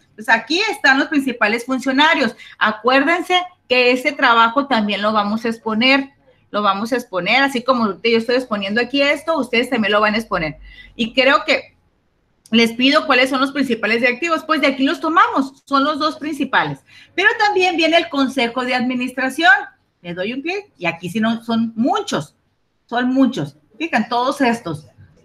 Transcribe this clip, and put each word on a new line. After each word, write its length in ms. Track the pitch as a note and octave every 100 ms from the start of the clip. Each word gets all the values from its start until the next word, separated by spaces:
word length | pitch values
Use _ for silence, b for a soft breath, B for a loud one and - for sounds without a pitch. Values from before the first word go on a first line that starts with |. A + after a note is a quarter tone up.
| _
Pues 140 | - A3+
aquí 320 | A3+ - E4+ G#4+
están 280 | - C#4 C4+
los 100 | D4
principales 580 | D4 C4 A#3 G#3 A#3 B3
funcionarios. 680 | C4 C4+ C4 D#4 D#4 A3+ - B B
Acuérdense 840 | G#3+ G#3+ A#3+ C4+ D4 F4+ - F4+ F4+ _ -
que 220 | B3 B3
ese 220 | B3+ D4+
trabajo 540 | C#4+ C4 A#3 A3+ C#4 C4+
también 360 | A3+ G#3 G3
lo 100 | G#3
vamos 320 | A3 G3+ A3
a 40 | A#3
exponer, 640 | A3+ A3 G#3+ C4 C#4 C4+ _ b b _
lo 120 | G#3
vamos 300 | G3+ G3 A3+
a 40 | B3+
exponer, 460 | - F#3 F3+ B3
así 200 | C#4 C4
como 380 | B3+ B3 G#3+ F3+
yo 140 | A#3 A3+
estoy 200 | A3+ B3
exponiendo 440 | B3+ G#3 G3 A3
aquí 220 | A#3+ C#4
esto, 360 | C#4+ D4+ E4 D#4+
ustedes 300 | A#3 A#3 B3
también 240 | - G3+
lo 80 | G#3
van 140 | G#3+
a 40 | G#3+
exponer. 400 | A3+ F3+ D#3 D3+ B B B -
Y 160 | A3+
creo 320 | B3+ B3+ D#4
que 320 | - A3 - _ _ _ _ _ _ _ -
les 220 | A3+ A3+
pido 340 | A#3 C4 D#4 D#4
cuáles 240 | B3+ C4+
son 100 | C4+
los 120 | C4+
principales 480 | D4 C4 A3+ G#3 A#3
directivos, 440 | B3 A#3+ E4+ D#4+
pues 160 | D#4+ D#4
de 60 | C#4
aquí 160 | C4+
los 180 | C4+ E4+
tomamos, 640 | D#4+ F4 A#4 F4+ C4+ - -
son 180 | C4+
los 140 | C#4+ D#4
dos 180 | D#4 D#4
principales. 640 | D4+ C#4 C4+ F#3 D#3 C#3 _ B B
Pero 140 | - G#4 A4+
también 380 | G#4 F#4 F#4 E4+
viene 200 | D#4+ E4+
el 120 | E4
Consejo 560 | C#4 C4 C4 A#3 G#3+
de 100 | B3
Administración. 800 | B3 B3 B3 B3+ B3+ C4 C4+ E4+ G4+ - _ _ _
Le 120 | F3
doy 180 | F3 G3+
un 100 | C4
clic 300 | D4+ G4+ G4 -
y 100 | E3+
aquí 220 | E3 F3+
sí 120 | A3
no, 240 | A3 A3+
son 280 | - A3+ A3+ A3+
muchos, 580 | C4+ G#4 - F3+ D#3 _ _ _ _ _ -
son 260 | A#3 B3
muchos. 440 | C4 B3+ - - - _ -
Fijan, 300 | E4 B3 A3
todos 320 | A#3+ B3+ C#4
estos 460 | B3+ A3+ E3+ D3+ - _ - _